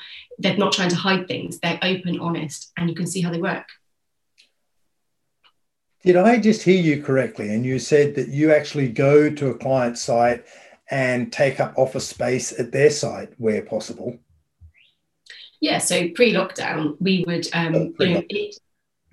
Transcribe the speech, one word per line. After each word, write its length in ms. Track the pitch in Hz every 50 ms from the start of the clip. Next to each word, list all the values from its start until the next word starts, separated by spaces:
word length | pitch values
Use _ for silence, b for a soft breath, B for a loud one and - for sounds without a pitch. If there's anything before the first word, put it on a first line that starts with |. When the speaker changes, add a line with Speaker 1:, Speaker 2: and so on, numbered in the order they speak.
| B B B B B B - -
Speaker 1:
they're 180 | 185 185 180
not 160 | 202 196 190
trying 160 | - 202 180 175
to 80 | 175
hide 320 | - - 190 190 180 - -
things. 300 | - - 175 170 - -
They're 200 | - 170 165 -
open, 360 | 185 185 185 180 - 175 160 -
honest, 540 | 170 170 170 165 165 147 - - - - _
and 120 | 175 170 170
you 80 | 160
can 100 | - 175
see 140 | 147 - 190
how 100 | 170 170
they 100 | 170 165
work. 260 | 185 185 - - - - - _ _ _ _ _ _ _ _ _ _ _ _ _ _ _ _ _ _ _ _ _ _ _ _ _ _ _ _ _ _ _ _ _ _ _ _ _ _ _ _ _ _ _ _ _
Speaker 2:
Did 140 | - 180 175
I 220 | 180 190 226 247 226
just 240 | 208 220 196 -
hear 180 | - 170 190 185
you 220 | 170 156 143 143
correctly? 480 | - - 131 131 123 113 - - 107 104
And 140 | 107 113 127
you 140 | 131 131 127
said 360 | - - 151 147 147 143 143
that 140 | 139 120 -
you 240 | 139 143 156 156
actually 360 | 151 151 147 - - 147 135 120
go 420 | 110 147 139 139 147 151 151 147
to 180 | 147 143 143 131
a 100 | - -
client 400 | - 131 135 131 123 120 120 -
site 460 | - - 120 120 120 120 120 117 B B B B B B B B B -
and 420 | 135 135 131 127 123 123 120 113
take 280 | - - 147 135 - -
up 180 | 127 - - 131
office 300 | 131 - - 131 - -
space 500 | - - - 123 131 120 - - - -
at 140 | 123 120
their 180 | - 131 143 147
site 420 | - - - 110 101 95 101 - - -
where 240 | 113 110 107 101
possible? 560 | - - 113 107 - - - 92 92 123 120 - _ _ _ _ _ _ _ _ - - _ _ _ _ _ _ _ _ _ _ _ B B B B B B B
Speaker 1:
Yeah, 180 | 311 302 - -
so 300 | - - 180 180 175 170
pre-lockdown, 840 | - - 240 214 180 185 - - - - - - 147 151 156 143 - -
we 240 | 175 196 190 175 -
would, 220 | 170 170 151 - -
um, 220 | - 165 165 160 160
Speaker 2:
Oh, 40 | 160
Speaker 1:
you 60 | 156
know, 380 | 160 - - 202 180 170 175
Speaker 2:
pre-lockdown. 40 | - -
Speaker 1:
it, 280 | 196 - - - - - _ _ _ _ _ _ _ _ _ _